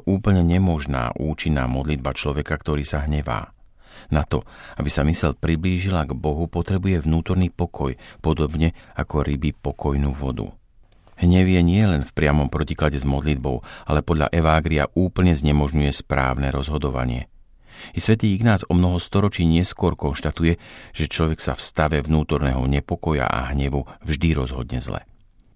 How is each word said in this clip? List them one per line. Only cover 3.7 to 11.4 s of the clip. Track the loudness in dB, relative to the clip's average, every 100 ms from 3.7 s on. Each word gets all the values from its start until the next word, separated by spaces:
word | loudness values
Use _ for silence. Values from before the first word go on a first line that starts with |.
| _ -20 -20 -4
Na | -2
to, | 0 -4 -6 -16 -14 -6
aby | -2
sa | 0
myseľ | 2 2 0 0
priblížila | -2 0 0 -2 0 -2 -2
k | -4
Bohu, | -2 -2 -2
potrebuje | -4 -2 -2 0 0
vnútorný | 2 0 2 0 0
pokoj, | 0 -4 -2 -6 -6 -14 -4
podobne | -2 0 0 0 0 -2 -10 -8
ako | -4 -2
ryby | -2 -2 -2
pokojnú | -4 -8 -4 -2 0 -2 -2
vodu. | -6 -6 -8 -12 _ _ _ _ _
Hnev | 0 4 6